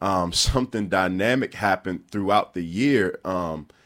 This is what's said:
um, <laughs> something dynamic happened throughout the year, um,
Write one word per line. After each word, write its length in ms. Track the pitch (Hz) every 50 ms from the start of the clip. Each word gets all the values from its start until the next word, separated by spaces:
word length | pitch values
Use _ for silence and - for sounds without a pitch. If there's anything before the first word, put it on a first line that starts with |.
um, 300 | - 98 98 92 87 87
<laughs> 0 |
something 580 | 85 - - - - 131 127 127 - 110 104 95
dynamic 680 | 95 95 92 92 92 92 98 117 127 135 127 - -
happened 540 | - 107 101 95 92 - 95 92 - - _
throughout 420 | - 104 98 95 101 104 - - _
the 100 | 92 87
year, 560 | 82 85 101 127 143 139 117 95 90 - - -
um, 420 | 90 95 90 87 82 80 76 73 - - _ _